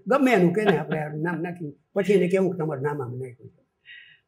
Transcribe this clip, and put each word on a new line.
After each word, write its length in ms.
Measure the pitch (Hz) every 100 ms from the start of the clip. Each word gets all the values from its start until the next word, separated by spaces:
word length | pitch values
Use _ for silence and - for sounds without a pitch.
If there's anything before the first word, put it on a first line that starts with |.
| -
ગમે 240 | 262 262
એનું 220 | 220 175
કે 100 | 175
ને, 140 | 214 156
આપણે 220 | 156 156
આ 140 | 151
નામ 280 | 151 170 165
નાખીએ. 320 | 175 175 151 - _
પછી 200 | 196 190
એને 140 | 202 180
કહેવું 240 | 190 185
કે 60 | 139
તમારું 260 | 156 143
નામ 180 | 143 147
આમ 160 | 120 123
નાખ્યું 320 | 127 - 110
છે. 160 | _ _ _ _ - - _